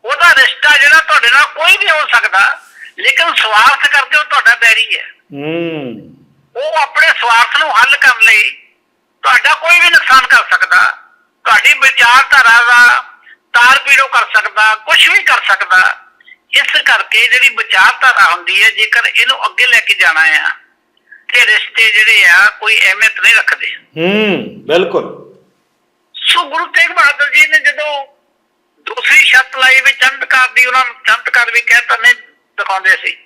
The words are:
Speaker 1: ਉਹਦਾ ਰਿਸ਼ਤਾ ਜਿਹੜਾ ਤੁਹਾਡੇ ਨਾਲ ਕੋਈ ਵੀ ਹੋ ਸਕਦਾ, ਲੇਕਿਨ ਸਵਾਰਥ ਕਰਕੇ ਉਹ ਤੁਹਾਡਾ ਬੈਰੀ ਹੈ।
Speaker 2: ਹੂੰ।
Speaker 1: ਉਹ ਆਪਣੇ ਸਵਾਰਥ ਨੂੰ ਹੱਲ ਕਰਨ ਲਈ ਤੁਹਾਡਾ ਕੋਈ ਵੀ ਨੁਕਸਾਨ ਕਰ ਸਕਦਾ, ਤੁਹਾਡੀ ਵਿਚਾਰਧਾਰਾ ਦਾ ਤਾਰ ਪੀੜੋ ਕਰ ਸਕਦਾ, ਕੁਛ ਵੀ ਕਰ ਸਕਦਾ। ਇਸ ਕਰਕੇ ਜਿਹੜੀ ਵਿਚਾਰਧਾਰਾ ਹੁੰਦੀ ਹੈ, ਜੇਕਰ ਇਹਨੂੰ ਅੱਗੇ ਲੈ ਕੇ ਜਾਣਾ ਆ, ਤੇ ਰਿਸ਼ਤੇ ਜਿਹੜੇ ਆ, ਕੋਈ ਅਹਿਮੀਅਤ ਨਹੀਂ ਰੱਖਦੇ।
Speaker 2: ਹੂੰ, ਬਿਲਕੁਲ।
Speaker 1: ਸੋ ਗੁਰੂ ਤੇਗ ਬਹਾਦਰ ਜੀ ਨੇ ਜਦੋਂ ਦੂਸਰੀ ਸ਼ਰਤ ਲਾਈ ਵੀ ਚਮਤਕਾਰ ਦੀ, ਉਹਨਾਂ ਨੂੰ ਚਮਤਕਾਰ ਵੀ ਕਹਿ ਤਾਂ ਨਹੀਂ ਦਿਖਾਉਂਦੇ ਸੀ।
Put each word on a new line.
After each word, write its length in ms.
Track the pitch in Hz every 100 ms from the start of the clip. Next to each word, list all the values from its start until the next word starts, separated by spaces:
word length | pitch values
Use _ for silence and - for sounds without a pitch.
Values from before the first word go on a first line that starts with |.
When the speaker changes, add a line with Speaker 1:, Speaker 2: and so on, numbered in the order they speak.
| -
Speaker 1:
ਉਹਦਾ 280 | 285 339
ਰਿਸ਼ਤਾ 440 | 269 262 - - -
ਜਿਹੜਾ 220 | - 320
ਤੁਹਾਡੇ 300 | - 269 240
ਨਾਲ 120 | 262
ਕੋਈ 340 | 294 285 330 370
ਵੀ 120 | 370
ਹੋ 180 | 311 277
ਸਕਦਾ, 540 | 233 - 190 196 - - - - -
ਲੇਕਿਨ 340 | 220 254 330
ਸਵਾਰਥ 540 | - 220 214 233 277 -
ਕਰਕੇ 300 | 285 277 302
ਉਹ 60 |
ਤੁਹਾਡਾ 320 | 302 285 - -
ਬੈਰੀ 440 | 233 226 220 185
ਹੈ। 40 | - _ _
Speaker 2:
ਹੂੰ। 840 | 139 147 170 170 160 131 - - - _ _ _ -
Speaker 1:
ਉਹ 220 | 605 659
ਆਪਣੇ 300 | - 294 320
ਸਵਾਰਥ 500 | - 240 240 311 285
ਨੂੰ 240 | 311 220
ਹੱਲ 160 | 254 330
ਕਰਨ 240 | 262 240
ਲਈ 300 | - 208 - - _ _ _ _ _ _
ਤੁਹਾਡਾ 320 | 262 247 285
ਕੋਈ 260 | - 320 339
ਵੀ 100 | 339
ਨੁਕਸਾਨ 380 | 330 - 254 247
ਕਰ 160 | 240 -
ਸਕਦਾ, 460 | - - 185 214 - _ _ _ _
ਤੁਹਾਡੀ 300 | 247 214 -
ਵਿਚਾਰਧਾਰਾ 920 | - - - - - - 269 233 233 240
ਦਾ 360 | 247 247 - - - _ - _
ਤਾਰ 260 | 233 247 262
ਪੀੜੋ 280 | 277 277 269
ਕਰ 180 | 247 208 214
ਸਕਦਾ, 400 | 214 214 214 214
ਕੁਛ 340 | - 330 320
ਵੀ 140 | 381
ਕਰ 180 | 359 - -
ਸਕਦਾ। 600 | 196 190 185 196 - _ _ - - _
ਇਸ 280 | - 269 302
ਕਰਕੇ 460 | - 226 190 202 240
ਜਿਹੜੀ 220 | 247 247
ਵਿਚਾਰਧਾਰਾ 840 | 226 - 190 208 240 254 - 175 175
ਹੁੰਦੀ 280 | 175 -
ਹੈ, 60 | -
ਜੇਕਰ 320 | - 214 - - 226
ਇਹਨੂੰ 300 | 233 - -
ਅੱਗੇ 220 | - 247
ਲੈ 120 | 233
ਕੇ 140 | -
ਜਾਣਾ 280 | - 180 160
ਆ, 280 | 160 151 151 - _ _ _ _ _ - -
ਤੇ 120 | 254 226
ਰਿਸ਼ਤੇ 460 | 214 - - 220
ਜਿਹੜੇ 340 | 214 220 214 185
ਆ, 200 | 175 208
ਕੋਈ 340 | - 214 214
ਅਹਿਮੀਅਤ 400 | 202 196 214 -
ਨਹੀਂ 160 | 196 220
ਰੱਖਦੇ। 400 | - - - - _ 156
Speaker 2:
ਹੂੰ, 480 | 175 208 214 160 98 - -
ਬਿਲਕੁਲ। 680 | 165 190 233 214 - - _ _ _ _ _ _ _ _ -
Speaker 1:
ਸੋ 280 | - 339
ਗੁਰੂ 220 | 302 320 339
ਤੇਗ 260 | 330 330
ਬਹਾਦਰ 400 | 359 302 294 285 -
ਜੀ 120 | 277
ਨੇ 120 | 311
ਜਦੋਂ 480 | 294 285 302 285 277 _ _ _ _ _ _ _
ਦੂਸਰੀ 360 | - 466 - -
ਸ਼ਰਤ 380 | - 262 262 262
ਲਾਈ 260 | 262 262
ਵੀ 100 | 262
ਚਮਤਕਾਰ 580 | 269 262 262 262 269 254
ਦੀ, 160 | 247 254
ਉਹਨਾਂ 200 | 254 247
ਨੂੰ 100 | - -
ਚਮਤਕਾਰ 440 | 226 - 247 233
ਵੀ 100 | 233
ਕਹਿ 200 | - 240
ਤਾਂ 160 | 240 240
ਨਹੀਂ 180 | 226 - - _ _ -
ਦਿਖਾਉਂਦੇ 320 | 196 190 190
ਸੀ। 280 | - - -